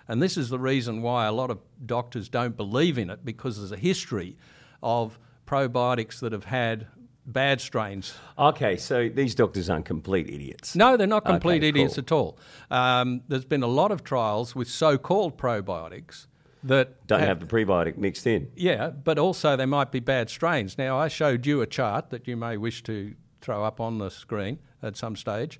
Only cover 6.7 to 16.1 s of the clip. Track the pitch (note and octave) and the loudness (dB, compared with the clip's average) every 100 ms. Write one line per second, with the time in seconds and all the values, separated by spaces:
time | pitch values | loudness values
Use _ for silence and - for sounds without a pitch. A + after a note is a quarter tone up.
6.7 | A2 A2 - - _ - B2 C#3 C3+ - | -2 -8 -18 -20 _ -8 0 0 0 -2
7.7 | B2 G#2+ G2 - - - - C#3+ D3 A#2+ | -4 -4 -6 -12 -14 -12 2 4 4 0
8.7 | F#2 - B2 A#2 C3 C3+ G#2 G#2 G2+ F2 | 0 0 0 2 2 0 4 2 2 0
9.7 | D#2+ - D#2 F2+ F#2+ C#2+ C#2+ C#2 - - | 0 -2 -6 0 -2 -2 -8 -12 -12 -4
10.7 | E3+ A#3 B3+ G3 G#3+ - F3 F3 E3+ D#3 | 4 6 6 4 2 2 2 4 4 4
11.7 | D3 C3+ C#3 B2+ D#3+ F#2 - - - - | 4 2 2 0 0 0 -4 -20 -20 -4
12.7 | B2+ B2+ B2 B2 B2 - C3+ B2+ D3 A#2+ | 2 4 4 2 -2 -4 -6 -2 0 2
13.7 | C3 G3 F#3 - C3 A2 G#2 A#2+ C3 A#2 | 2 2 0 -2 0 0 0 -4 -6 -6
14.7 | - D#3 C#3 - F#3+ F3+ - B2 A2+ G2 | 2 4 4 2 0 0 -2 -2 -2 -2
15.7 | F2 E2 F2+ E3 | -6 -8 -14 -16